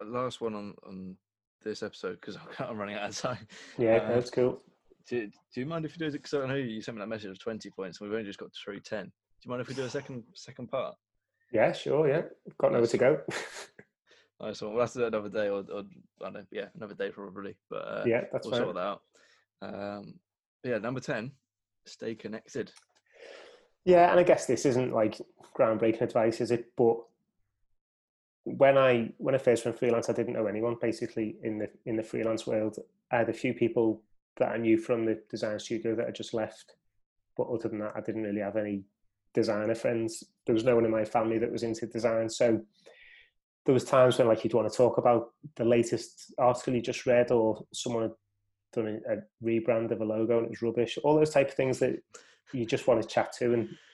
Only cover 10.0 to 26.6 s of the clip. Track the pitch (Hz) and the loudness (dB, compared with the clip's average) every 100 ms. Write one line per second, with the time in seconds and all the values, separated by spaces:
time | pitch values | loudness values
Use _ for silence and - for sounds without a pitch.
10 | - 123 - - - 131 120 131 92 - | -10 -12 -14 -20 -20 -16 -8 -6 -6 -10
11 | _ _ _ _ _ - 160 - 139 139 | _ _ _ _ _ 2 2 0 0 2
12 | 151 156 - - - - 139 131 117 123 | 2 2 -2 -12 -18 0 2 4 2 4
13 | 123 151 - - - - - - - _ | 4 4 -2 -8 -10 -14 -18 -20 -20 _
14 | _ _ _ _ 107 104 107 113 117 127 | _ _ _ _ -10 -8 -4 -2 -2 0
15 | 117 110 104 110 104 101 95 101 101 - | -2 -2 -2 -2 -2 -2 -6 -10 -12 -18
16 | _ _ 95 101 98 104 98 - 104 101 | _ _ -12 -12 -12 -10 -12 -12 -14 -8
17 | 98 107 98 98 98 - _ - - 104 | -8 -8 -14 -12 -12 -14 _ -10 -8 -4
18 | 117 117 - 131 117 120 107 90 98 98 | 0 0 -2 -8 -4 -4 -4 -4 -6 -8
19 | _ _ _ _ _ _ 98 101 101 101 | _ _ _ _ _ _ -14 -10 -8 -10
20 | 101 - _ _ _ _ 127 110 113 131 | -14 -20 _ _ _ _ -6 -4 -4 -6
21 | - 120 127 - _ _ _ _ - - | -6 -6 -8 -14 _ _ _ _ -20 -12
22 | 113 110 104 110 - 127 95 - _ _ | -10 -10 -10 -12 -10 -10 -10 -14 _ _
23 | _ _ - - - - _ _ 185 175 | _ _ -20 -20 -20 -20 _ _ 6 8
24 | 175 180 170 151 - 120 147 123 123 120 | 8 6 6 4 2 0 2 2 0 2
25 | 107 - - _ - - 117 107 113 110 | 0 -2 -12 _ -12 0 2 4 2 2
26 | 117 120 113 113 113 120 | 0 2 2 0 0 0